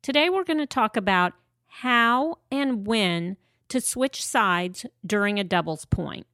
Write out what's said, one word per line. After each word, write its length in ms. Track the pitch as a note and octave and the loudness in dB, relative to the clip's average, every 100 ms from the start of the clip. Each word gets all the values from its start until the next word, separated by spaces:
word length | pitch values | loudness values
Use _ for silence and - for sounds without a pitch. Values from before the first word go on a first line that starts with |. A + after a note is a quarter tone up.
Today, 260 | - C#4+ D#4+ | 0 2 2
we're 160 | F#4+ | 0
gonna 220 | F4 D#4 D4 | 0 -2 -2
talk 300 | - G#3+ - | 0 0 0
about 380 | G3 F#3+ F3+ - _ _ _ | 2 2 2 -2 _ _ _
how 720 | - B3+ A#3+ A#3 B3 D4+ E4+ _ | -8 0 4 4 2 0 -4 _
and 360 | C4+ C#4 A#3+ G3+ | -4 -2 -2 0
when 500 | A3+ F#3+ E3+ E3+ G3 _ _ _ | 0 2 0 -4 -8 _ _ _
to 120 | B3+ | -4
switch 460 | - - C4+ - - | -4 -2 -2 -2 -2
sides 580 | C4 G#3 F3 F3+ F#3 - _ F3+ | 2 4 2 -2 -6 -16 _ -4
during 320 | G#3 G3+ G#3 | 0 0 0
a 60 | |
doubles 400 | F#3 F3+ D#3+ D#3 | 0 0 0 -6
point. 420 | - - D3+ - - | -2 -2 -2 -10 -16